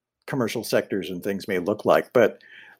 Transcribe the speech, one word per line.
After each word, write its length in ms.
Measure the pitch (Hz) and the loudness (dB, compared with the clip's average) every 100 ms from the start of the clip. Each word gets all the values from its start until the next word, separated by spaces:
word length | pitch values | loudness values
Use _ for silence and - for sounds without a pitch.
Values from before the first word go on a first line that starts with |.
| _ _ - | _ _ -6
commercial 380 | 139 113 120 | -4 -2 -4
sectors 460 | 101 117 101 104 90 | -2 -2 0 -4 -6
and 120 | 90 | -6
things 240 | 101 98 - | -6 -6 -4
may 120 | 92 | -2
look 260 | 87 104 | -2 0
like, 260 | 110 78 - | 4 4 4
but 260 | 123 110 - - - - | 2 2 0 -20 -20 -20